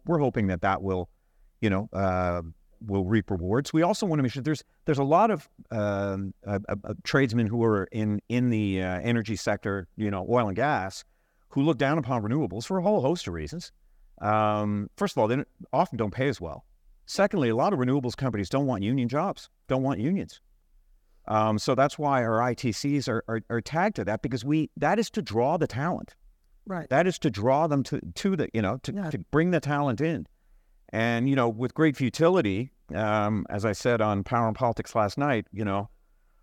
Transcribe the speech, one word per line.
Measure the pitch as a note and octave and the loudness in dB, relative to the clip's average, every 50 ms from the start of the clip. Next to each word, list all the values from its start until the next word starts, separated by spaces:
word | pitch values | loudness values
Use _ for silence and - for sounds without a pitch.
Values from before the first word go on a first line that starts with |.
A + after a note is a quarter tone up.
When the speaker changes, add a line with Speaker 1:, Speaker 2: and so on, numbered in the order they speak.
| _ | _
Speaker 1:
we're | - E3+ D#3 | -2 0 2
hoping | D3 B2 - B2+ G#2 F#2+ | 2 0 2 0 0 0
that | F#2 E2+ | 0 0
that | - G2 F#2+ D#2 F#2+ | 2 0 0 0 0
will, | G2 F#2 F2+ F2 - _ _ _ _ _ _ - - _ _ | -2 -2 -2 -4 -6 _ _ _ _ _ _ -20 -20 _ _
you | A2 G#2 | 0 0
know, | F#2+ F#2+ - - - | 0 0 -2 -4 -4
uh, | F#2 G2 F#2+ F2+ F#2 F2+ F2+ F2 F2 E2 E2 - - _ _ _ _ A2+ G#2 | 0 0 2 2 2 0 0 0 -2 -4 -8 -14 -18 _ _ _ _ -8 -2
will | G2 G2 F#2 | -2 0 2
reap | F#2 A2+ A2 - - | 2 2 2 2 0
rewards. | G#2 F2 E2+ F#2 G#2+ C3 C#3 - - | -4 -4 0 0 0 0 0 0 2
We | D#3 E3 | 2 2
also | F3+ G#3+ - A3+ F#3+ | 2 2 0 0 0
wanna | D#3+ D3+ C3+ | 0 2 0
make | A#2+ | 0
sure | - C3+ | -2 -2
there's, | A2+ D#3 D#3 - - _ _ _ _ | -2 -2 -2 -4 -6 _ _ _ _
there's | - D3+ C#3 | 0 2 2
a | C#3 | 4
lot | C3+ D#3 F3 G#3+ A3+ | 4 6 6 6 4
of, | G#3 D#3+ - - _ - - - | 2 0 -4 -12 _ -20 -16 -8
um, | A#2 A2 G#2 G#2 G2+ G2 G2+ G2+ F#2+ G2 G2 G2 - - - G2+ | -4 -2 0 0 0 0 0 -2 -2 -4 -6 -8 -10 -10 -6 -4
uh, | G#2 G2 G2+ - | -4 -4 -2 -4
uh, | G#2 G2 - | -6 -6 -6
uh, | - E2 - - | -8 -10 -8 -6
tradesmen | - - C#3 C3+ A#2+ G#2+ A#2+ A2+ G2+ | 0 2 4 4 4 2 0 0 0
who | A2+ A#2 A2+ | 2 2 2
are | A2+ G#2+ G2+ F#2 - | 4 4 2 0 -2
in, | - A2 G#2+ G#2+ G#2 G2+ - _ | -2 -2 0 0 0 -2 -2 _
in | A#2 B2 B2 B2 | -2 0 2 2
the, | A2+ A2 G#2+ G2 F#2+ F#2+ | 2 2 0 0 0 0
uh, | F#2 F2+ F2+ F2+ | 0 -2 -4 -2
energy | - A#2 A#2+ A#2 G#2+ A2 G#2+ | -2 0 0 0 0 -2 -6
sector, | F#2 - A2 G#2 G2+ - G#2+ G2 G2 F#2 - _ - | -4 -2 -2 -4 -2 -2 -4 -4 -4 -6 -8 _ -4
you | A2 G#2 | -4 -2
know, | G2+ F#2+ G#2+ - | -2 -4 -2 0
oil | A#2 B2 A#2 G2+ | 2 2 2 0
and | F#2 | 0
gas, | A2 B2+ D3 D3 G#2+ F#2+ F#2+ - - - _ _ _ _ _ _ _ _ _ | 0 0 0 0 -2 -4 -6 -10 -12 -18 _ _ _ _ _ _ _ _ _
who | - C#3 | -2 0
look | C#3 D#3+ D#3 A2+ | 2 2 2 2
down | C#3 C3+ D3+ E3 | 2 0 0 0
upon | - A#2+ C3+ A#2+ G2+ | 0 -2 -2 -2 -2
renewables | G#2 B2 D#3 D3 F2+ F#2 A2 B2 | 0 0 0 -2 -2 -4 -8 -6
for | - F#3+ F#3+ | -4 -4 0
a | |
whole | E3+ G#3 G#3+ F#3 | 0 2 2 2
host | B2 C3+ F3 F3 - G2+ | 2 0 0 -2 -4 -6
of | E2+ | -6
reasons. | E2 D2+ - D3 F3 - - - _ _ _ _ _ - - - - | -6 -6 -8 -8 -12 -14 -14 -20 _ _ _ _ _ -20 -20 -14 -4
Um, | - G#2+ G#2+ G#2+ G#2+ G#2+ G#2 G#2 G#2+ G#2 G#2 G2+ G#2 - - - | -2 0 2 2 2 2 2 0 0 0 -2 -2 -4 -6 -4 -4
first | G3+ G3 - | -4 -2 2
of | C#3 | 2
all, | A2 G#2+ | 2 2
they | A#2+ | 2
don't, | C#3 - - _ _ - - - | 0 -2 -6 _ _ -12 -4 0
often | C#3 F3+ - - A2+ | 0 0 0 -2 -4
don't | A2 G2+ | -4 -4
pay | F2 B2 C3 C#3+ | -2 -2 -2 -2
as | A2+ - | -2 -4
well. | F2+ D#2+ C#2+ - - _ _ _ _ - - _ _ | -8 -10 -10 -12 -16 _ _ _ _ -20 -20 _ _
Secondly, | - - - G3 G3+ - F#3 C3+ A#2 | -8 0 2 2 2 2 2 2 2
a | A2 | 2
lot | A#2 D3+ G3+ G3+ | 2 2 2 2
of | C3+ | 0
renewables | B2+ B2+ C3+ C#3+ B2 A#2+ - | 2 2 0 0 0 -2 -4
companies | - C3+ B2+ A2+ G#2 G2+ - | -2 -4 -2 -2 -2 -2 -2
don't | - C3+ C#3+ | 0 0 0
want | C3+ B2 G2 G2 | 0 0 0 0
union | G#2+ C3 C#3 A#2+ A2+ | 0 0 0 0 0
jobs, | C3 D3 F3 G3 - - - - _ _ _ - | 0 0 -2 -2 -4 -6 -12 -20 _ _ _ -4
don't | C3+ C3+ C3 | -2 0 0
want | C3+ C#3 G2+ | 0 -2 0
unions. | A2 D3+ F#3+ F#3+ G2 E2 - - _ _ _ _ _ _ _ - _ _ - _ _ _ _ _ _ - | -2 -2 -2 -2 -4 -6 -12 -20 _ _ _ _ _ _ _ -20 _ _ -20 _ _ _ _ _ _ -2
Um, | G#2+ G#2+ A2 A2 G#2+ G2+ | 0 2 2 2 2 0
so | - - C3 | 0 0 2
that's | B2 C#3 D3 - - | 4 2 2 2 -2
why | D3+ C#3+ C#3 B2+ A#2+ | -2 0 0 2 2
our | A2+ A2 A2+ | 2 2 2
I | A#2+ B2+ A#2 | 2 0 0
T | - - A#2+ | -2 -2 -4
Cs | G#2 - - C#3+ D3 C#3+ A#2+ C3+ | -2 -2 -2 0 0 0 0 -2
are, | A2+ A2+ - - | -2 -4 -2 -4
are, | A2+ A#2 - - | -4 -6 -4 -4
are | A#2 A#2 | -4 -4
tagged | - - D3 D#3+ F#3 A3 - - | -4 -2 -2 0 0 0 0 -2
to | G2+ | -2
that | F#2+ G#2+ A2 - | -2 -2 -2 -2
because | C3+ B2+ B2 A2 | -4 -4 -4 -2
we, | C#3+ D3+ D#3+ D3+ - - - | 0 0 0 0 -2 -4 -2
that | C#3+ D3+ F#3 A3 | 0 0 2 0
is | G#3+ - | -2 -2
to | - G#3+ | -4 -6
draw | C#3 - G2+ A2+ A#2+ C#3 E3+ F3 | -6 -2 0 2 2 2 2 0
the | D#3 - | 0 -2
talent. | - A#2+ C#3+ F3 E3 - - - - _ - - _ _ _ _ _ _ _ | -2 -4 -4 -4 -4 -6 -8 -12 -18 _ -20 -20 _ _ _ _ _ _ _
Speaker 2:
Right. | - F#3+ E3+ D3+ - | -10 -10 -8 -4 2
Speaker 1:
That | B2+ C#3+ F3 | 2 4 4
is | F#3 E3 - | 4 0 0
to | - C#3+ | 0 -2
draw | G2+ G2+ G#2 B2+ C3+ D3 E3 D#3+ | 0 2 2 2 4 4 4 2
them | D3 C#3 B2 | 2 0 0
to, | - D3 - - F2 F2 | 0 -4 -6 -6 -8 -10
to | - - G3 F#3+ | -2 0 0 0
the, | D#3 A2+ - - | 0 0 0 0
you | A2+ G#2+ | 0 0
know, | F#2 A2+ C3+ | 0 -2 -2
to, | - - E3+ | -6 -8 -6
Speaker 2:
Yeah. | G3+ F#3+ D#3 | -6 -6 -6
Speaker 1:
to | D3 G2+ E2 - | -6 -8 -6 0
bring | - D3+ E3 F3+ | 2 2 4 4
the | F3+ D#3 | 2 2
talent | - C#3+ D3 C#3+ D3 C#3 A2+ - | 0 0 0 0 0 0 0 0
in. | D3 E3 E3 - - - _ _ _ _ - - _ _ _ _ _ - - | 0 -2 -2 -2 -6 -10 _ _ _ _ -20 -20 _ _ _ _ _ -6 -4
And, | A2 A2+ A#2 A#2 A#2 B2 C#3 | -2 0 0 0 0 2 2
you | C#3 | 2
know, | C3 A#2+ A#2 | 4 2 2
with | G#2+ G#2+ B2+ A#2+ - | 0 -2 -4 -6 0
great | - D#3+ D#3+ C3+ | 2 2 2 4
futility, | - C3+ A#2 - - D#3+ E3+ F#3 F#3 C3+ G2+ F#2+ G2+ B2+ C3+ - _ _ - D2 | 2 0 -2 2 4 4 4 6 4 4 2 0 0 -4 -6 -10 _ _ -8 -4
um, | F#2+ A2 G#2 G#2+ G#2+ G#2 G#2 G#2+ G2+ - - | -2 0 2 2 2 2 2 0 0 -2 -2
as | - G#2 G2 | -4 -2 -2
I | A2 | -2
said | G2 - - B2+ A#2+ A2 | -2 0 0 0 2 4
on | G#2+ G#2+ G#2 G2+ F#2+ | 2 2 2 0 0
Power | - B2 A#2 A#2 A2+ | 0 0 0 0 0
and | G#2 | 0
Politics | - B2+ A#2+ A2+ - G#2 - - | 0 -2 -2 -2 -2 -6 -2 0
last | A#2 G#2+ G2+ - C#3+ | 0 0 2 0 0
night, | C#3+ D3 C3 A2 G2 - - | 0 0 0 0 -2 -4 -8
you | F#2+ A2 | -6 -2
know, | G2+ G2 G2+ G2+ - - _ _ _ _ _ _ _ _ _ | -2 -2 -2 -4 -6 -12 _ _ _ _ _ _ _ _ _